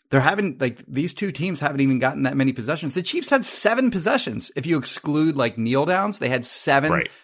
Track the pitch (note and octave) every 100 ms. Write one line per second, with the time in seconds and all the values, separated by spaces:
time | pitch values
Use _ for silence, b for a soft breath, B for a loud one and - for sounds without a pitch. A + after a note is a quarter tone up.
0 | _ C#3 C3+ G3 G3+ C3 B2+ A2+ - C3
1 | E3+ - G3+ C#3 F3+ F3 D3 C#3 C3+ C3
2 | C3 C#3+ C3+ C#3 C3+ B2+ A2+ D#3 D#3 F3+
3 | F3 D#4 - C#4 - - - A#3 C4 F#3+
4 | E3+ B3+ - G#2+ - - C#3+ D#3+ B2+ -
5 | D#3 D3+ D#3+ C#3+ A#2+ A2+ A2+ C3 D#3 F3+
6 | G3+ G3+ B2 B2+ A#2+ - - C#3 D3+ E3
7 | - b